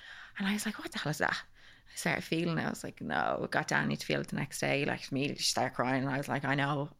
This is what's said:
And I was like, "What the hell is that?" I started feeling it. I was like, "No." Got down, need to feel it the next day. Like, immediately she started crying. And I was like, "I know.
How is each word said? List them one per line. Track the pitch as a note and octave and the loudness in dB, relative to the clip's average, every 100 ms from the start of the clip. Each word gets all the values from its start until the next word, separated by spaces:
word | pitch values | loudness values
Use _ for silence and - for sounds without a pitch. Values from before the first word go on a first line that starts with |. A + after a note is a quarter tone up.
| - - - - | -16 -14 -12 -2
And | G3 | 0
I | |
was | G#3 G#3+ | 0 0
like, | G#3 | -4
"What | D#4+ | -6
the | - | -4
hell | D3 | -2
is | D3+ | 0
that?" | - - | 2 0
I | - - - - - - | -4 -16 -20 -20 -14 -2
started | E3+ E3+ | 0 0
feeling | - E3 E3+ D#3+ | 0 0 2 2
it. | D3 | 0
I | |
was | - | -2
like, | - - | -8 -8
"No." | - D2+ A1 C2+ - | -2 2 2 2 0
Got | C#3 D#3 | 0 2
down, | C#3+ D3 | 2 2
need | D3+ | 0
to | - | 0
feel | C#3+ | 0
it | C#3+ | 0
the | D3 | -2
next | D3 - | -4 -2
day. | C#3 C#3 D3 | 2 2 2
Like, | - - | -2 -2
immediately | C3+ C#3 - | -2 -2 0
she | - | 0
started | - B2+ - | 2 2 2
crying. | B2 C3 | 2 2
And | C3+ | 2
I | C3 | 0
was | C#3+ | 0
like, | C3 C#3 | 0 2
"I | C#3+ | 2
know. | C#3 D3 C#3+ | 2 0 -2